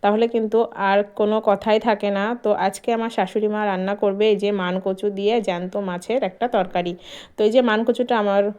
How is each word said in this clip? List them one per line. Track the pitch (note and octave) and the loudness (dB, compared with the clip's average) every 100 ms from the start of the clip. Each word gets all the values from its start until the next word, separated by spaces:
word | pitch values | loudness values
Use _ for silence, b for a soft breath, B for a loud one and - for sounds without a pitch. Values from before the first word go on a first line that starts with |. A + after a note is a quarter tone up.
তাহলে | G3+ G#3+ A#3 | 2 2 2
কিন্তু | A#3 A3 A3 A#3 - | 0 0 0 0 -2
আর | G3 G3+ G#3 - | 2 2 0 -2
কোনো | G#3 G#3+ A3 | 0 2 2
কথাই | G3 A3 G#3+ | 0 2 2
থাকে | A#3 G#3 G3+ | 2 0 0
না। | G3 G3+ A#3+ | -2 -2 -2
তো | G#3+ | -2
আজকে | G#3 F#3+ G3 - | 0 0 -2 -4
আমার | A3+ A3+ | -2 -2
শাশুড়ি | A3+ F#3+ G#3+ G#3 | -2 -2 0 -2
মা | G#3 G#3 | 0 -2
রান্না | F#3 F#3 G3+ | -2 -2 0
করবে | G#3 G3 G#3+ | 0 2 2
এই | G#3 | 2
যে | G3+ | 0
মান | G#3 F#3 F#3 | -2 -2 -2
কচু | F#3+ F#3+ G#3 | -4 -2 -4
দিয়ে | G3 G3+ A#3 | -2 0 0
জ্যান্ত | G3 F3 F3+ G3+ | 0 -4 -4 -6
মাছের | G3 F3 - A#3+ | -6 -8 -4 -2
একটা | G3+ - A#3+ | -2 -4 -2
তরকারি। | A#3 F#3 F#3 F3 F3+ B B B | 0 0 -2 -4 -8 B B B
তো | - | 0
এই | G#3+ | 2
যে | A#3 | 4
মান | A#3+ G#3+ | 4 2
কচুটা | A#3 A#3 B3 A#3 | 0 0 0 0
আমার | G#3 G3 G3+ | 2 2 0